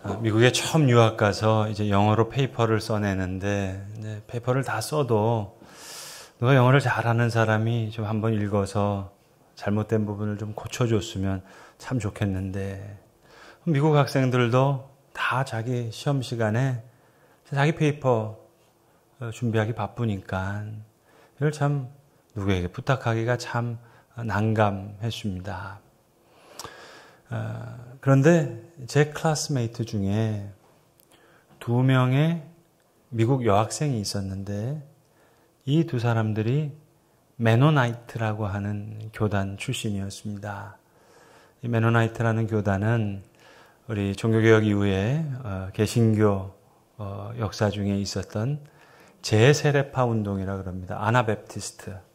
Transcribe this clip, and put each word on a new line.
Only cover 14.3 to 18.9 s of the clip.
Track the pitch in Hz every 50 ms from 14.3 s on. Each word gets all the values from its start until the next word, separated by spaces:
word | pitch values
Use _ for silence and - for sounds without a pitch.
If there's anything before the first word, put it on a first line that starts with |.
| 120 123 123 117 117 131 135 139 139 127 - - _ _ _ _
다 | _ - - - 120 127 135
자기 | - 117 113 110 123 127 123 120 113
시험 | 110 - - 147 143 135
시간에 | 120 - 123 113 113 107 104 117 135 135 127 117 - - _ _ _ _ _ _ _ _ _ _ _ -
자기 | 143 139 139 156 165
페이퍼, | - 160 147 147 147 - 131 120 110 110 107 104 - - _ _ _ _ _ _ _ _ _